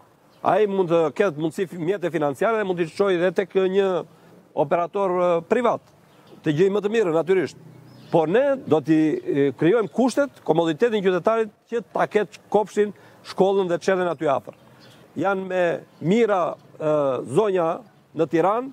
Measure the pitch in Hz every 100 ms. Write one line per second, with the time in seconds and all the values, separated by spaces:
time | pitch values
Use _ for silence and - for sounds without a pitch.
0 | _ _ _ _ - 180 208 196 180 170
1 | 156 - 202 147 160 - 190 180 165 202
2 | 170 156 147 135 202 226 196 180 165 -
3 | 202 175 185 175 190 190 190 190 196 180
4 | - - - - _ - 147 170 170 202
5 | 196 180 180 170 165 226 233 143 - _
6 | _ - - - 156 151 196 202 196 226
7 | 190 160 156 190 135 - - - - -
8 | - 165 156 208 285 277 - 156 151 156
9 | 156 - - 151 143 127 156 233 202 -
10 | 254 285 285 - - 160 165 156 240 214
11 | 190 180 185 226 220 - _ 233 - -
12 | 170 208 202 - _ 202 208 - 208 -
13 | - - - - 190 196 185 170 - 190
14 | 180 151 156 127 - - - - - -
15 | - - 180 190 190 185 175 151 - -
16 | 147 214 226 196 156 - - - 156 151
17 | 139 123 104 139 214 185 165 180 - _
18 | _ - 165 165 175 220 269